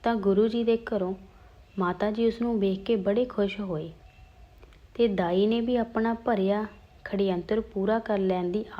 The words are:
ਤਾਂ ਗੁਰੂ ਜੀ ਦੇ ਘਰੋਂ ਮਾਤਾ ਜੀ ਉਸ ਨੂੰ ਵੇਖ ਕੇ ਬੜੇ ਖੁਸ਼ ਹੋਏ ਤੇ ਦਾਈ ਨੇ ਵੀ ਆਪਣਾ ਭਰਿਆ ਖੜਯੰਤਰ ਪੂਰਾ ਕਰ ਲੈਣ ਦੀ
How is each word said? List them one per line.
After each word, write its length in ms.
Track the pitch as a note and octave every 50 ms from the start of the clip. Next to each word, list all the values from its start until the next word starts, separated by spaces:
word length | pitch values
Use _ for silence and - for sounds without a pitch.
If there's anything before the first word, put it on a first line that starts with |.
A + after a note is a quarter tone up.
| -
ਤਾਂ 140 | A#3 A#3
ਗੁਰੂ 320 | G#3+ F#3+ G3 F#3+ G3 A3 A3+
ਜੀ 160 | A3+ A#3 A#3
ਦੇ 120 | A#3 A3+
ਘਰੋਂ 380 | A3+ A#3 - A3+ G3+ F#3 F#3 F#3+ F#3+ - - - - - - - - - - - F#3+
ਮਾਤਾ 320 | F#3 F3+ F3+ F3+ G3+ G#3+
ਜੀ 160 | G#3 A3+ A#3
ਉਸ 140 | A3+ A3+ - A#3
ਨੂੰ 180 | A#3+ A#3 G#3+
ਵੇਖ 220 | G3 G3 F#3+ F#3+ -
ਕੇ 120 | - A#3
ਬੜੇ 280 | G#3 F3+ G3+ G#3 A#3 B3+
ਖੁਸ਼ 360 | B3 - - G3+ G3 - G#3
ਹੋਏ 320 | G3+ F#3 E3+ D3+ D#3+ E3 D#3+ - - - - - - - - - - - - - - - - - - - -
ਤੇ 140 | - A#3 A3+
ਦਾਈ 380 | G3 F#3 F3+ E3+ F3+ F#3+ G3+
ਨੇ 140 | G#3+ A3+ A#3
ਵੀ 160 | A#3 A#3+ B3
ਆਪਣਾ 380 | A#3+ A3+ A#3 - A3+ A3+ A3+ A#3
ਭਰਿਆ 520 | A3+ - A#3+ A#3 G3 F#3+ F#3+ G3+ G#3 G#3+ G#3 - - - - - - -
ਖੜਯੰਤਰ 560 | - - G3 G3 G3 F3+ F3 F3 - G#3+ A3
ਪੂਰਾ 380 | A3 - - G3 F#3+ G#3 A3 A3+
ਕਰ 200 | A3 - G#3 G3
ਲੈਣ 300 | F#3+ F#3+ F#3 F3+ F3 F3
ਦੀ 160 | F3+ G#3+ A3 - - -